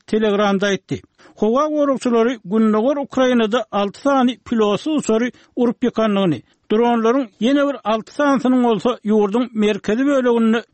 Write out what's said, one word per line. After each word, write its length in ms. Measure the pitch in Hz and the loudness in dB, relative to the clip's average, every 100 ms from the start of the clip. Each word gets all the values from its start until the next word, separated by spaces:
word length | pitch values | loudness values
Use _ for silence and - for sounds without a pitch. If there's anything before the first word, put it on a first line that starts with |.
| - | -4
Telegramda 600 | 214 214 202 208 196 202 | -2 0 0 0 0 0
aýtdy. 300 | 190 - - _ _ - - | -4 -6 -10 _ _ -18 -4
Howa 320 | 214 254 302 | 0 0 0
gorukçylary 720 | 302 285 254 254 233 233 240 175 | 0 0 -2 0 0 0 -2 -4
günnogor 520 | 220 220 214 247 285 | 0 2 2 0 -2
Ukrainada 680 | 269 269 254 240 214 240 - | -4 -2 0 2 0 -2 -4
alty 280 | 202 202 - | -4 -4 -4
sany 380 | 277 269 247 226 - | 0 2 0 -2 -4
pilosy 400 | 226 208 202 302 | 0 0 0 -2
uçary 420 | 302 - 220 240 - _ - | -2 0 0 -2 -6 _ -2
urup 280 | 240 - | -2 0
ýykanlygyny, 560 | 240 - 220 196 190 139 _ _ - | -2 0 0 0 0 -2 _ _ -2
dronlaryň 560 | 214 240 240 220 269 233 - | 0 2 2 2 0 -2 -4
ýene 260 | 226 285 285 | 0 2 0
bir 100 | 254 | -4
alty 280 | 208 220 - - | -4 -4 -6 -2
sanynyň 480 | 285 269 254 254 | 0 2 2 2
bolsa 340 | 240 208 240 226 | 2 0 -2 -4
ýurdun 460 | 202 214 208 226 254 | 0 2 2 0 -2
merkezi 500 | 214 208 202 - 226 277 | 0 0 0 -2 -2 0
böleginde 560 | 277 247 233 226 226 - | 2 2 2 2 0 -2